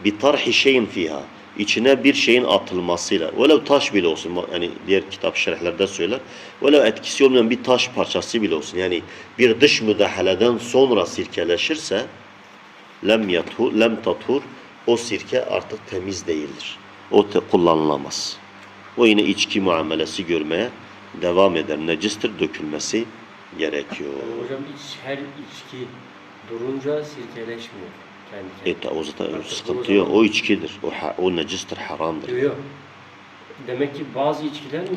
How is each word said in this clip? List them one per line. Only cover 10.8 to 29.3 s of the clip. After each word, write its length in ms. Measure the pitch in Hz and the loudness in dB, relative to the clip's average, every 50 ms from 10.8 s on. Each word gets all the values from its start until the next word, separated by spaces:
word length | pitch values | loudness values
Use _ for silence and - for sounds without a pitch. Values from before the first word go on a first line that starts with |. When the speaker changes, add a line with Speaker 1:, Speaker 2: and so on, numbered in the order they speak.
| 135 131 120 101 87 | 4 4 4 2 2
Speaker 1:
sirkeleşirse 1000 | 85 - - 90 - - - 85 82 87 85 - - 160 151 - - 95 104 131 151 - - - - - - - - - - - - - - - - - - - | 0 -2 -6 -8 -6 -4 -4 0 0 0 0 0 -2 -4 -4 -4 -4 -4 -4 -4 -6 -10 -16 -20 -20 -20 -20 -20 -20 -20 -20 -20 -20 -20 -20 -20 -20 -16 -4 2
lem 220 | 98 110 113 107 95 | 2 4 4 4 2
yatu-, 520 | 90 82 80 - - - 113 131 - 107 | 0 0 0 -2 -2 -2 -2 0 2 4
lem 220 | 113 113 113 - - | 2 2 2 0 -2
tatur. 400 | - 85 - - - 127 143 - - - - - - - - - | -2 -2 -2 -2 -2 -2 -2 -2 -6 -14 -20 -20 -20 -20 -6 0
O 100 | - 120 | 0 0
sirke 480 | 117 - - 101 92 - - - 127 - | 0 0 -2 -6 -6 -4 -2 -2 -2 -2
artık 420 | - 101 98 87 - 110 107 - | -2 -2 -4 -4 -6 -10 -14 -12
temiz 400 | - 101 92 90 98 95 90 - | -10 -8 -6 -6 -6 -8 -6 -4
değildir. 520 | 87 82 76 73 69 65 64 - - - - - - - - - - | -4 -4 -4 -4 -6 -10 -12 -12 -12 -14 -14 -18 -20 -20 -20 -8 2
O 200 | - 107 101 101 | 4 4 4 4
te-, 100 | - 90 - - | 2 0 2 2
kullanılamaz. 840 | - 95 87 85 82 80 78 76 73 69 69 69 - - - - - - - - - - - - - - - - - | 2 4 6 6 6 6 4 2 2 0 -2 -6 -8 -8 -8 -8 -10 -12 -16 -20 -20 -20 -20 -20 -20 -20 -20 -10 0
O 100 | - 120 | 4 6
yine 160 | 113 107 104 73 | 6 6 6 4
içki 380 | 82 98 - - - - 107 | 4 2 0 0 0 0 0
muamelesi 640 | 98 92 85 80 78 78 80 80 80 - - - 92 | 2 2 2 2 0 0 -2 -2 -2 -4 -4 -6 -4
görmeye 420 | 82 85 78 76 76 80 90 110 123 - - - - - - - - - 82 90 | -2 0 0 0 0 0 -2 -2 -2 -6 -10 -18 -20 -20 -20 -18 -18 -10 -4 -2
devam 340 | 87 87 90 98 98 87 | 2 4 6 6 6 4
eder. 220 | 82 76 69 76 76 | 2 -2 -2 -4 -4
Necistir, 520 | 80 82 82 78 90 104 104 - - 120 104 82 | -2 -2 -2 0 -2 -4 -4 -4 -6 -6 -2 -2
dökülmesi 640 | 80 73 - - 78 76 76 76 - - - 110 117 113 - - - - - - - - - 85 | -4 -4 -4 -6 -8 -8 -6 -6 -6 -4 -4 -4 -4 -4 -8 -16 -20 -20 -20 -20 -20 -18 -8 -4
gerekiyor. 520 | 80 76 73 71 71 - - - 73 71 | -4 -4 -2 -4 -6 -8 -10 -10 -8 -8
Speaker 2:
Yani 340 | 69 69 69 69 69 - - | -8 -8 -8 -8 -8 -8 -8
hocam 160 | 131 135 135 | -8 -8 -10
iç-, 380 | 139 139 143 143 - - - - 127 | -10 -12 -14 -16 -16 -16 -16 -14 -10
her 140 | 131 139 139 | -10 -8 -8
içki 680 | 139 139 139 147 135 - - - - - - 123 120 - - - - - - - - - - - - 104 | -10 -12 -14 -16 -16 -16 -18 -18 -18 -16 -14 -12 -12 -12 -14 -16 -20 -20 -20 -20 -20 -20 -20 -20 -14 -12
durunca 540 | 117 117 120 131 135 139 135 143 151 151 151 | -10 -8 -6 -6 -6 -4 -4 -4 -4 -4 -4
sirkeleşmiyor 840 | 143 - 127 117 113 - 120 113 113 117 113 113 - - 104 92 92 - - - - - - - - | -8 -12 -14 -14 -14 -12 -12 -10 -10 -10 -10 -12 -14 -16 -16 -16 -16 -16 -18 -20 -20 -20 -20 -20 -18
kendi 180 | 107 101 95 95 92 - 98 | -16 -14 -14 -14 -16 -8 -6
kendine. 80 | 92 82 | -4 -4
Speaker 1:
E, 80 | - | -4
ta-, 200 | - - 71 80 | -6 -6 -6 -6
o 40 | 78 | -6
zaten 200 | 76 76 - - | -6 -6 -6 -6
Speaker 2:
Artık 280 | - | -6